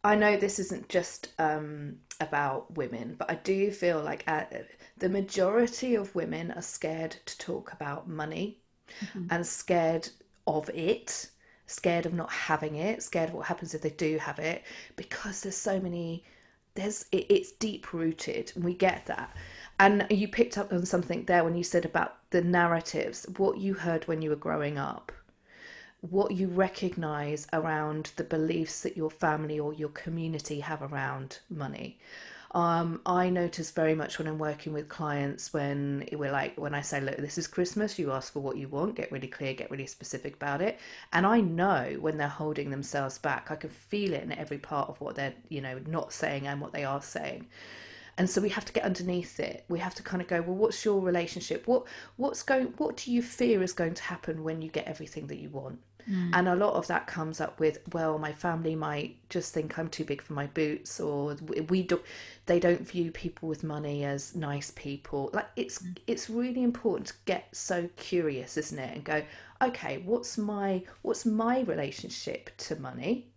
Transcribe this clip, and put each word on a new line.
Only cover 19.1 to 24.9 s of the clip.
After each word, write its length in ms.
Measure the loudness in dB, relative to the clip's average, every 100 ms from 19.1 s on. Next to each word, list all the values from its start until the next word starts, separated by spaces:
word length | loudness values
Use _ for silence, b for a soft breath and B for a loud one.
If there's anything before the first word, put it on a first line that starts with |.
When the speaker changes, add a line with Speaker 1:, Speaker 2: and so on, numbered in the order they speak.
| -6 -6 B B B B 8
Speaker 1:
And 260 | 8 8 6
you 200 | 4 4
picked 280 | 4 4 4
up 160 | 0
on 140 | 0 4
something 380 | 2 2 -2
there 180 | 6 6
when 140 | 6 2
you 80 |
said 200 | 4 2
about 340 | 4 0 0 -4 _
the 120 | 4
narratives, 840 | 6 6 6 4 0 -2 -2 -4 -10 2
what 220 | 2 4
you 160 | -2
heard 320 | 0 0 0 0
when 160 | -2
you 80 | 0
were 60 | 0
growing 420 | 0 0 0 -2
up, 320 | -4